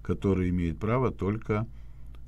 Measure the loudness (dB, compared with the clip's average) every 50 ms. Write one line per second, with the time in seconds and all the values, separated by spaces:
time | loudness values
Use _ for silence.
0 | -2 -2 -2 2 4 4 4 4 4 4 4 2 2 0 0 0 0 0 2 2
1 | 2 0 0 0 0 0 0 -2 0 0 0 0 0 -2 -6 -12 -14 -14 -14 -14
2 | -12 -12 -12 -12 -12